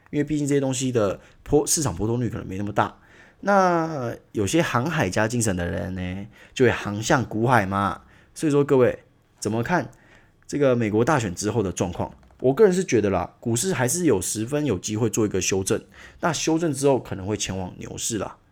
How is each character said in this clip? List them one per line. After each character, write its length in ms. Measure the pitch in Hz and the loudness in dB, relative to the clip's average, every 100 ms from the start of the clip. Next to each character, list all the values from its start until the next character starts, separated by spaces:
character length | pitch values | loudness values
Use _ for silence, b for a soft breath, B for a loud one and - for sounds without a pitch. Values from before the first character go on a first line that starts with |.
| b | b
因 80 | 147 | -4
为 40 | |
毕 160 | 147 151 | -2 -2
竟 80 | 143 | 0
这 80 | |
些 60 | 143 | 0
东 120 | 135 | 0
西 200 | 127 131 | -2 0
的 260 | 120 101 - B B | 0 0 -2 B B
波-， 240 | - 147 - | 0 2 2
市 160 | - | 0
场 120 | 131 85 | -2 -2
波 100 | 104 | -2
动 140 | 120 | -2
率 80 | 117 | -2
可 100 | - | -4
能 80 | 85 | -8
没 100 | 92 | -6
那 60 | |
么 100 | 101 | -2
大。 280 | 107 104 - B B B B | 0 -2 -4 B B B B
那 760 | 196 202 185 175 160 156 120 - - | 2 4 4 2 0 -4 -6 -8 -8
有 160 | - 98 | -2 0
些 160 | 131 | 2
航 260 | 135 120 135 | 2 0 0
海 220 | 156 98 | 0 0
家 160 | 92 110 | 0 0
精 160 | 120 | 0
神 140 | 104 90 | 0 0
的 120 | 87 | -2
人 260 | 90 92 92 | -4 -6 -6
呢， 300 | 90 92 104 B B | -6 -8 -12 B B
就 100 | - | 2
会 60 | 123 | 2
航 320 | 98 - 104 | 2 -2 -4
向 220 | 110 151 | 0 0
股 240 | 107 107 117 | 0 0 2
海 180 | 123 95 | 4 2
嘛。 360 | 98 98 - b b b | 0 0 -2 b b b
所 160 | - 160 | -6 0
以 40 | |
说 100 | 143 | 2
各 140 | 143 139 | 4 4
位 240 | 120 - _ _ _ _ | 4 2 _ _ _ _
怎 100 | 104 | -4
么 120 | 113 | -2
看 280 | 117 175 123 b b b b b - | 0 -2 -4 b b b b b -10
这 100 | 143 | 0
个 200 | 139 120 | 2 2
美 120 | 110 | 2
国 160 | 104 | 2
大 140 | 120 151 | 2 2
选 160 | 113 | 0
之 160 | 87 101 | -4 -2
后 100 | 110 | -2
的 120 | 95 | -2
状 200 | - 95 | -2 -4
况？ 220 | 90 95 - - _ | -4 -8 -10 -20 _
我 140 | 127 | 0
个 100 | 135 | 6
人 80 | 214 | 6
是 120 | 180 | 4
觉 160 | 180 117 | 2 2
得 100 | 101 | 2
啦， 240 | 92 87 - | 0 -2 -6
股 160 | - 117 | -4 -2
市 180 | 190 | -2
还 140 | 156 127 | 0 0
是 160 | 175 | 0
有 180 | 170 101 | 2 2
十 240 | - 107 113 | 0 -6 -4
分 180 | 147 | -2
有 140 | 151 92 | -2 -2
机 180 | - 107 | -2 -2
会 140 | 113 | 0
做 160 | 101 107 | 0 0
一 20 | |
个 120 | 95 | 0
修 240 | 92 98 | 0 -2
正。 180 | 95 107 - B B B | 0 -2 -4 B B B
那 120 | 180 | -4
修 260 | 151 - 160 | -2 0 0
正 140 | 165 | 0
之 140 | 135 139 | 0 2
后 120 | 127 | 2
可 180 | - 95 | 0 -8
能 100 | 95 | -4
会 100 | 104 | -4
前 200 | - 95 | -4 -6
往 160 | 92 - | -8 -10
牛 200 | 90 - | -14 -8
市 200 | - 110 | -6 -4
啦。 200 | 85 - _ | -6 -10 _